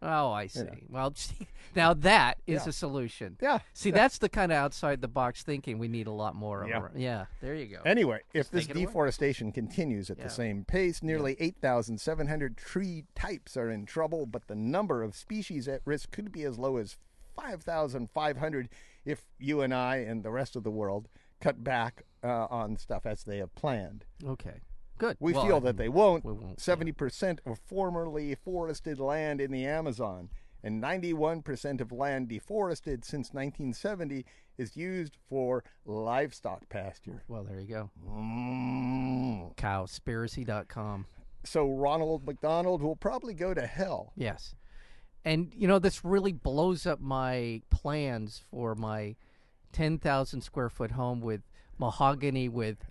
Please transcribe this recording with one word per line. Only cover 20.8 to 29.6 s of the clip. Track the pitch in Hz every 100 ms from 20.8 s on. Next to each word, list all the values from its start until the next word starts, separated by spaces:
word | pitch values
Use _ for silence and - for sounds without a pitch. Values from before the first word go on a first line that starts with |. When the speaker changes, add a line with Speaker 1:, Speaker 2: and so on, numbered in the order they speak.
| 101 101 110 - - -
Speaker 2:
cut | - -
back, | 123 123 113 - - _
uh, | 120 120 113
on | 120 107 107
stuff | - 104 113
as | 107
they | - 101
have | 92
planned. | - 151 120 92 107 - - 139
Speaker 1:
Okay. | 131 - - - - - -
Good. | 233 -
Speaker 2:
We | 160
Speaker 1:
Well, | 156 202
Speaker 2:
feel | 165
Speaker 1:
I |
Speaker 2:
that | 127 104
they |
Speaker 1:
mean, | 113
Speaker 2:
won't. | 151 208 170 113
Speaker 1:
we |
won't, | 107 95 92
yeah. |
Speaker 2:
Seventy | - 175 165
percent | 147 139 - 190 165 -
of | 113
formerly | - 190 185 170 165 151 147
forested | 135 - 180 165 151 160 143
land | 135 156 151 143
in | 139
the | 131